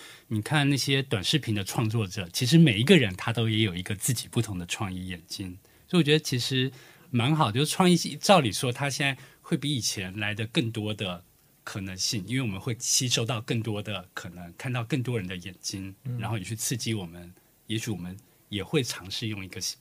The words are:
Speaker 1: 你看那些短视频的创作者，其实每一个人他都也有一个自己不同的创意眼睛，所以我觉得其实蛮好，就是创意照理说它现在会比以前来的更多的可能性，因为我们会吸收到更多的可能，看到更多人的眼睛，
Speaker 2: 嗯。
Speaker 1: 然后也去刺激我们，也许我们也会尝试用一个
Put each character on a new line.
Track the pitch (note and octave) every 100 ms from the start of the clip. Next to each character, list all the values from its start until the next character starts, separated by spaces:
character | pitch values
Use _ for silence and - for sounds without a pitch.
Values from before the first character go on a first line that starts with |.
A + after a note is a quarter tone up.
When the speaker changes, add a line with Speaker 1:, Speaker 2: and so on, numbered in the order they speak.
| - - -
Speaker 1:
你 | A2
看 | - D3+ C#3+
那 | C#3
些 | C#3 C3+
短 | C3+ G#2+
视 | - D3+
频 | A#2+
的 | G#2
创 | F#2 - A2
作 | A2+ G2
者， | G2+ F2
其 | - B2
实 | E3
每 | D#3 G2
一 | C3+
个 | F3+
人 | G#2+ F#2
他 | -
都 | A2+ A2+
也 | G#2+
有 | A2 F2
一 |
个 | F2+
自 | G2+ -
己 | A#2+ -
不 | A#2+
同 | G#2+ F2+
的 | F2
创 | - G2
意 | F#2 F#2
眼 | F2 -
睛， | - F#2 F2+ _ - -
所 | F3+
以 |
我 | D3
觉 |
得 | D#3
其 | - B2
实 | - C3 C3 - - - -
蛮 | A#2+ B2 D#3
好， | B2
就 | A2+
是 | D3+
创 | - F3+
意 | F3
照 | - D3 - F#3+
理 | A#2+
说 | - B2+
它 | B2 C#3+
现 | C3+ C#3+
在 | C3 - -
会 | - D#3+
比 | C#3 C3+
以 |
前 | - - F#2 G2+
来 | G#2
的 | G#2 G#2+
更 | E3+ A2+
多 | A2+ G#2
的 | G#2+ G2 F2 - _ _ _
可 | - G#2+
能 | F#2+ F#2
性， | - A2 F#2
因 | C3
为 |
我 | A#2+
们 | F2
会 | A#2+ A2+
吸 | - - B2+
收 | B2 A#2
到 | A#2
更 | - A#2+
多 | A2 G#2
的 | G#2 G2 F2+
可 | - F#2
能， | F2 F2 -
看 | C3+
到 | B2
更 | A2+ C3+
多 | B2 A#2
人 | F2+
的 | F2+
眼 | F#2+ F2+
睛， | - G2 G2 G2 B2+
Speaker 2:
嗯。 | A#2+
Speaker 1:
然 | A#2
后 | A2
也 |
去 | F2 A2
刺 | - B2
激 | A#2 A2
我 | E2+
们， | E2+ F2 - _ _ -
也 | A2
许 | -
我 | F#2
们 | F2 G2+ - _ -
也 | G2+
会 | F#2+ D#3
尝 | B2 - F#2+
试 | - A2
用 | G2 F#2
一 |
个 | F#2 - -